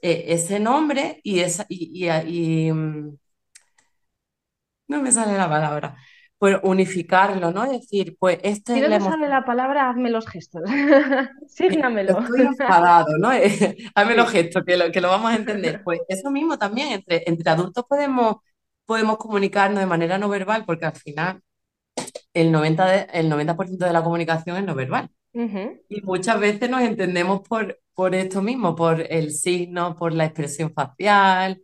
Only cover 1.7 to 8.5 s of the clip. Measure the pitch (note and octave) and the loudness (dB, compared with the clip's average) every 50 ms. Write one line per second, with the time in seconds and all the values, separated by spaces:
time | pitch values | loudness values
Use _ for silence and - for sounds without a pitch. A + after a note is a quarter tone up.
1.7 | F3+ F#3 E3+ - - F3+ F3+ E3+ E3 D#3+ E3 E3 E3+ E3+ E3+ D#3+ D#3+ D#3+ D#3+ D#3+ | -8 -10 -10 -12 -8 -6 -2 0 0 -2 -2 -4 -4 -2 -2 0 0 0 2 0
2.7 | D#3+ D#3 D#3 D#3 D3+ D3+ D3+ D3+ C#3+ C#3+ _ _ _ _ _ _ _ - _ _ | 0 0 -2 -4 -6 -8 -10 -12 -14 -18 _ _ _ _ _ _ _ -20 _ _
3.7 | _ _ _ _ _ _ _ _ _ _ _ _ _ _ _ _ _ _ _ _ | _ _ _ _ _ _ _ _ _ _ _ _ _ _ _ _ _ _ _ _
4.7 | _ _ _ _ C#4+ D4 C#4 C4 A#3 A3+ A3+ G#3+ G3+ G3 F#3+ E3+ D3+ D3+ D#3 D3+ | _ _ _ _ -6 -4 -2 0 0 0 0 0 0 0 0 0 0 0 0 0
5.7 | D3 D3 - C3+ C3 - - - _ _ _ _ _ _ - G3 G3 F#3+ - F#3+ | -4 -4 -8 -10 -12 -14 -20 -20 _ _ _ _ _ _ 2 2 2 4 2 2
6.7 | F#3 F#3 F#3+ F3+ - F3+ E3 - - F#3 F#3+ G3+ G3 F#3+ F3 E3+ E3+ F#3+ A3+ C4+ | 2 2 2 0 0 -6 -4 2 4 4 4 4 2 -2 -2 -2 -2 -2 -2 -2
7.7 | C4+ A#3+ - _ - G3+ F#3+ D#3+ E3 _ - F#3 F3 E3 - G3 | -4 -6 -8 _ -4 -4 -4 -4 -6 _ 0 0 0 2 0 -4